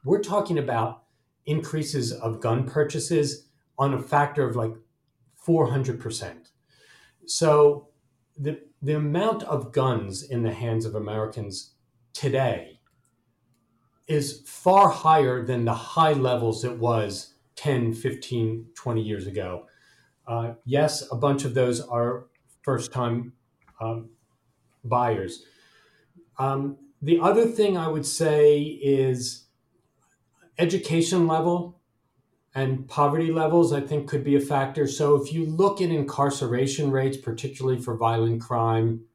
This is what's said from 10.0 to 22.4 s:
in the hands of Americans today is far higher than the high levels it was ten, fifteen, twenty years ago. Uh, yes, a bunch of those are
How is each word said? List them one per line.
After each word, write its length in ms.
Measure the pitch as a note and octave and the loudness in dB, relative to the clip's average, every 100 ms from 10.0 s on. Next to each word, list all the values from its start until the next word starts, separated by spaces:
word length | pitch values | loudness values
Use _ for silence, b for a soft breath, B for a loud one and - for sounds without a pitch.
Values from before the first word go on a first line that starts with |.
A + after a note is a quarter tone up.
| G2 F#2+ | -4 -10
in 200 | - B2 | -6 -4
the 100 | A2+ | -2
hands 320 | A2 A#2 A2+ A2 | -4 -4 -2 -4
of 100 | G#2 | -6
Americans 760 | G#2 G#2+ G#2+ - G2+ F#2+ - _ _ _ _ | -6 -6 -6 -6 -12 -12 -16 _ _ _ _
today 680 | - C#3 C3 B2+ F2+ - - _ _ _ _ _ _ _ _ _ _ _ _ - | -6 -2 0 0 -2 -10 -20 _ _ _ _ _ _ _ _ _ _ _ _ -2
is 360 | D3+ C#3 - - | -2 -2 -10 -18
far 440 | - F3+ F#3+ G3 | 0 4 8 6
higher 560 | - D#3 D#3 C3 B2 A#2 | 4 4 4 4 0 -2
than 180 | B2 | 0
the 100 | A#2 | 0
high 380 | A2 - E3 D#3+ | -2 -4 2 2
levels 540 | C#3+ B2+ A#2+ A2+ A2 B2+ | 4 2 0 0 -2 -6
it 120 | A2+ | -2
was 580 | A#2 A2+ G#2 G2+ - _ _ - | 0 0 -2 -8 -14 _ _ -6
ten, 380 | D3 C3 A#2 | -2 0 0
fifteen, 720 | A2+ - - - A#2+ A2+ A2+ - | -2 -6 -6 -6 -2 -2 -4 -12
twenty 280 | - B2 A2 | -10 -4 -4
years 260 | G#2+ G2+ F#2+ | -2 -6 -6
ago. 400 | G2 F#2 F2+ - b b b b b - | -6 -6 -10 -14 b b b b b -8
Uh, 280 | A#2 A#2 - B2 | -6 -6 -8 -2
yes, 440 | C#3 D3 - - | 0 0 -2 -8
a 40 | B2 | -2
bunch 280 | C#3+ C#3 | 0 0
of 100 | C3+ | -2
those 280 | B2 B2 A#2 | 0 0 0
are 460 | - A#2+ A#2+ B2 - _ | -4 -2 -2 -4 -12 _